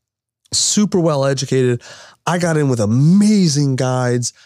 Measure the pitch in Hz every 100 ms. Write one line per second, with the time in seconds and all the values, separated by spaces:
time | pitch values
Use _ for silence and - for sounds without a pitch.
0 | _ _ _ _ _ - - - 208 196
1 | 165 147 135 135 135 131 127 120 - -
2 | - _ - 180 175 156 143 123 104 120
3 | 147 190 208 214 175 139 143 131 131 127
4 | 123 123 120 -